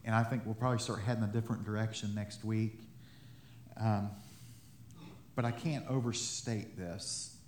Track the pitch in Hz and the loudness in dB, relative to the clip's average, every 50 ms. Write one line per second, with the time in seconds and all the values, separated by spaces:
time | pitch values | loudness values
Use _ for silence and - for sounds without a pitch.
0 | - 117 110 113 117 117 135 117 107 107 107 - 127 127 123 110 - - 107 - | 2 6 6 6 6 6 2 2 2 0 0 2 4 4 4 4 2 0 0 0
1 | 98 120 120 113 110 101 104 117 110 - 113 - 101 107 107 107 110 110 110 - | 2 2 4 4 2 4 4 2 2 2 -2 -2 0 0 2 2 2 2 0 0
2 | - 104 104 107 104 - - - - 110 110 113 113 110 - - - - - - | -2 0 0 0 -2 -4 -6 -6 -2 2 2 4 2 2 0 -6 -14 -16 -16 -18
3 | - - - - - - - - - - - - - - - - 110 110 107 101 | -18 -18 -18 -18 -18 -18 -18 -18 -18 -18 -18 -18 -16 -14 -4 2 4 6 6 6
4 | 101 101 98 - - - - - - - - - - - - - - - - - | 2 0 -4 -8 -14 -16 -16 -16 -16 -16 -16 -16 -18 -18 -18 -18 -18 -18 -16 -16
5 | - - - - - - - - 117 117 117 - - 160 147 123 - - 131 135 | -16 -16 -16 -18 -18 -4 0 2 2 2 0 0 0 0 0 0 0 2 2 4
6 | 117 120 110 - - - - - - 123 117 104 - - - - 92 87 82 101 | 4 4 2 2 0 -2 -4 -4 -2 0 0 0 -2 -4 -6 -6 -4 -4 -4 -4
7 | - - - - - - - - - | -4 -4 -4 -6 -6 -8 -12 -18 -20